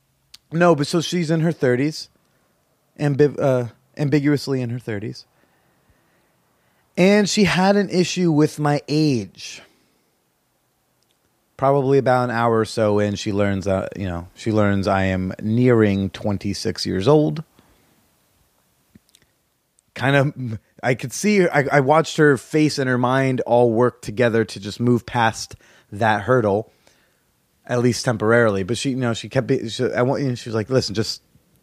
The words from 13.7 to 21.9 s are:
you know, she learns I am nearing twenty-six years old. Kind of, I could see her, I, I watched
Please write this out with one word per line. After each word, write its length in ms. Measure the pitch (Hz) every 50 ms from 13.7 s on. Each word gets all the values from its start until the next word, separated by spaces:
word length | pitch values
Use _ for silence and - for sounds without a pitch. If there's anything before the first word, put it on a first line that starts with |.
| 95 95 - - -
you 120 | - 101
know, 200 | 92 87 85 87 92 _
she 160 | - - 117
learns 380 | 107 107 104 101 101 98 92 101
I 160 | 95 95 95
am 280 | 95 92 92 92 92 - -
nearing 680 | - 107 110 120 123 127 120 113 107 104 98 98 98 92
twenty-six 760 | - - - 107 101 95 - 101 95 - - 104 92 - -
years 200 | 98 92 95 95
old. 380 | 127 151 156 151 156 151 160 160 _ _ _ _ _ _ _ _ _ _ _ _ _ _ _ _ _ _ _ _ _ _ _ _ _ _ _ _ _ _ _ _ _ _ _ _ _ _ _ _ _ _ _ _ _ _ _ _ _ -
Kind 220 | - 110 135 139
of, 420 | 143 131 151 - - 127 117 110 101 _ _ _ _ -
I 120 | 120 131
could 180 | - - 127 -
see 280 | - - 208 208 196
her, 140 | 175 - -
I, 100 | 147 127 135
I 100 | - 147
watched 360 | 131 127